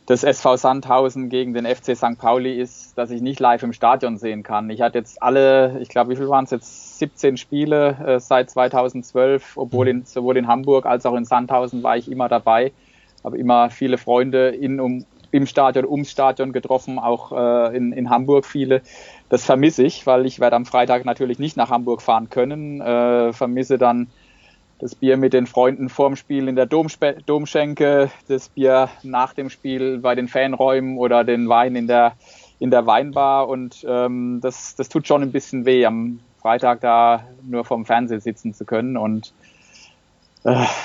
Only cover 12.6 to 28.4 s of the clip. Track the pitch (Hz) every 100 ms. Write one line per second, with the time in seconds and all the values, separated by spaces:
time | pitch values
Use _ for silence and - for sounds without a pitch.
12.6 | 127 - _ _ _ _ - 123 123 120
13.6 | 120 117 135 123 - 120 131 131 131 123
14.6 | 139 135 127 123 - _ _ 143 139 -
15.6 | 135 131 131 143 143 - 135 131 135 127
16.6 | 123 131 - 127 117 120 - 135 120 120
17.6 | 117 123 123 131 123 120 131 143 135 147
18.6 | 131 131 - - - - _ 127 - 131
19.6 | 147 156 135 - - 127 131 - 120 117
20.6 | 120 127 123 123 127 120 127 120 147 143
21.6 | 117 123 120 117 - 113 113 - 127 151
22.6 | 147 143 120 120 120 120 117 117 123 123
23.6 | 131 131 123 120 120 _ _ _ _ _
24.6 | _ _ 123 - 131 131 131 127 123 -
25.6 | 127 135 131 - 139 135 - 139 131 127
26.6 | 127 156 160 - 147 139 147 151 151 160
27.6 | 147 143 143 143 139 - - 135